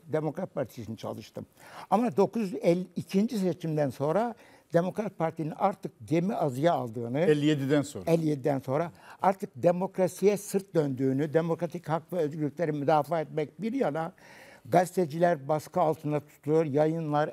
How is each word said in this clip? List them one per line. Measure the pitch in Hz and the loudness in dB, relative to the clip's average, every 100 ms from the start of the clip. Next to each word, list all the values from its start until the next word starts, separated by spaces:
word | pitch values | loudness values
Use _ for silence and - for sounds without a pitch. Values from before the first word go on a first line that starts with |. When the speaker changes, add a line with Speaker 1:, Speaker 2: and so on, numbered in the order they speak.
| 156 | -6
Speaker 1:
Demokrat | 151 151 139 190 | -4 -2 -6 -8
Parti | 170 123 - | -6 -6 -8
için | 107 110 | -10 -8
çalıştım. | 110 110 - - 107 _ - - - | -8 -10 -12 -14 -14 _ -20 -14 -2
Ama | 196 240 160 | 0 2 2
dokuz | 277 233 196 302 | 0 0 -4 0
elli | 190 175 185 - | 2 2 0 -10
ikinci | - 190 226 220 | -2 0 0 0
seçimden | 185 160 165 151 143 | -2 -2 -2 0 0
sonra | - 143 175 240 - - - _ | 0 0 0 -2 -6 -18 -20 _
Demokrat | 165 180 - 214 - | 0 0 -2 -6 -2
Parti'nin | 165 165 156 - | -4 -2 -6 0
artık | 196 208 180 - | 0 0 -10 -10
gemi | 107 165 185 | -2 0 2
azıya | 240 151 127 165 | 0 -2 0 2
aldığını, | 151 123 117 117 135 | 2 -2 -6 -4 0
Speaker 2:
Elli | 165 151 147 | 4 4 4
yediden | 151 135 147 | 2 2 0
sonra. | 131 104 165 | 0 -4 0
Speaker 1:
elli | 165 160 | 2 2
yediden | 143 147 135 | 0 0 -2
sonra | 131 139 170 - - - | 0 -2 -2 -6 -20 -2
artık | 180 196 - 123 | 0 0 -4 0
demokrasiye | 160 175 190 - 180 - 190 202 | 0 2 -2 0 -2 2 2 2
sırt | - 196 196 | -2 -6 -2
döndüğünü, | 170 143 127 135 131 151 | 0 0 0 0 0 2
demokratik | 151 165 165 170 175 147 | 0 0 -2 -4 -6 -4
hak | 160 156 | -4 -2
ve | 180 | -4
özgürlükleri | 151 160 147 - 160 | -2 -2 -4 -2 -2
müdafaa | 151 139 156 143 170 | 0 4 4 4 -2
etmek | 143 151 151 - | -2 -4 -6 -6
bir | 220 | -4
yana | 269 185 143 - - - - - - | -2 -2 -2 -6 -10 -20 -20 -20 -20
gazeteciler | 113 165 175 - 165 160 175 165 135 | 0 2 2 0 -2 2 2 2 0
baskı | 156 - 185 | -2 -2 0
altında | 160 156 151 147 | 2 0 -2 -4
tutuluyor, | - _ 143 160 | -4 _ 0 2
yayınlar | 160 135 156 165 156 147 151 | 4 4 2 2 0 0 0